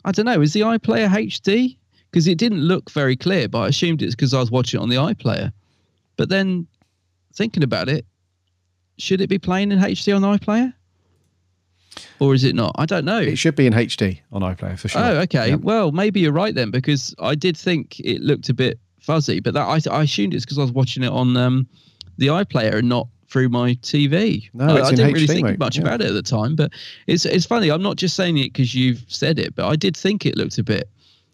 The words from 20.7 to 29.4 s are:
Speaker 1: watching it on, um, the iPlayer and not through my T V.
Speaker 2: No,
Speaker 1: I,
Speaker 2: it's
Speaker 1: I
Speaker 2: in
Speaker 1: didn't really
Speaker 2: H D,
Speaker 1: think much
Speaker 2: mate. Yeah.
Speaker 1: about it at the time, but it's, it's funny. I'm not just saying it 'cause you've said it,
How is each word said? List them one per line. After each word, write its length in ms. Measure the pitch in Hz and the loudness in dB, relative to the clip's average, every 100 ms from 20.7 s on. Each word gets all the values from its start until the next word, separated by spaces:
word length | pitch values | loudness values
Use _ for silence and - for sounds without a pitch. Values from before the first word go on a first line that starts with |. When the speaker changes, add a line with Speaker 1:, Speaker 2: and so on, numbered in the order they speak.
Speaker 1:
watching 300 | 127 131 135 | 0 -2 -2
it 80 | 123 | -2
on, 260 | 127 127 123 | 0 0 2
um, 300 | 127 131 131 _ _ - - - | 2 2 -2 _ _ -20 -18 -2
the 100 | 139 | 0
iPlayer 480 | 170 202 135 110 104 | 2 0 0 0 2
and 100 | 120 | 2
not 200 | 123 - _ _ | 0 -2 _ _
through 200 | 135 127 | 0 2
my 260 | 120 123 123 | 2 0 -2
T 240 | - 147 143 | -2 0 2
V. 420 | 165 220 104 - | 2 0 -2 -4
Speaker 2:
No, 120 | 120 139 | 2 4
Speaker 1:
I, 120 | - | 4
Speaker 2:
it's 80 | 131 | 4
Speaker 1:
I 40 | |
Speaker 2:
in 60 | 127 | 4
Speaker 1:
didn't 160 | 147 | 4
really 120 | 160 | 4
Speaker 2:
H 40 | 147 | 2
D, 40 | 175 | 2
Speaker 1:
think 160 | 113 98 | 0 0
much 200 | 117 151 | -2 -2
Speaker 2:
mate. 40 | |
Yeah. 60 | 170 | -2
Speaker 1:
about 60 | 233 | -2
it 80 | 143 | -2
at 60 | |
the 80 | 98 | -2
time, 320 | - 113 117 156 | -2 -2 0 0
but 160 | 143 - - - - | -2 -4 -18 -10 -2
it's, 180 | 175 - | 0 2
it's 200 | 185 160 | 0 0
funny. 240 | 240 165 | 0 2
I'm 120 | 160 | 0
not 140 | 196 165 | -2 -2
just 200 | 185 - | -4 -2
saying 220 | 180 151 | 0 0
it 160 | 131 | -2
'cause 200 | - 123 | -2 -2
you've 300 | 127 127 120 - | 0 0 -2 -8
said 300 | - 139 | -4 -2
it, 160 | 147 | -2